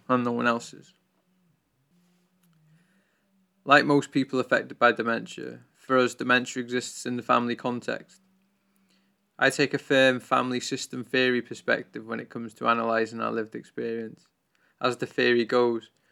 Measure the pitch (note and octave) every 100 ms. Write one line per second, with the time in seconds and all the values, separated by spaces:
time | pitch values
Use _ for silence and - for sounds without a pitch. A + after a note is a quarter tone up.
0 | - B2+ A#2+ A#2+ A#2+ A#2 - - - _
1 | _ _ _ _ _ _ _ _ _ _
2 | _ _ _ _ F3 D#3+ D#3 D#3+ F3+ _
3 | _ _ _ _ _ _ - C#3+ D3 D3
4 | C#3 C#3+ C3 C3 B2 B2 A2 - A#2+ A2+
5 | A2+ A2+ A#2 - - A#2+ - _ - C3
6 | B2 - B2+ B2 B2 C3 A#2+ B2 - -
7 | - B2 A2+ B2 A#2+ A#2+ B2+ A#2+ - A2+
8 | - _ _ _ _ _ _ _ _ _
9 | _ _ _ - C3 C3+ C#3 C#3+ - C3+
10 | C3 B2+ - B2+ B2+ B2 - C3 - B2+
11 | A#2 C3 B2+ B2 A#2+ A2+ - A#2+ B2 A#2+
12 | A2 A#2 - A#2+ A#2 - A#2+ A#2 A2+ A2+
13 | A2+ A2+ A2+ A2+ A2 A#2 - - A#2 A2+
14 | A2+ - _ _ _ _ _ _ B2+ A#2+
15 | B2 - B2 A#2+ A2+ B2 A#2+ A#2 - _
16 | _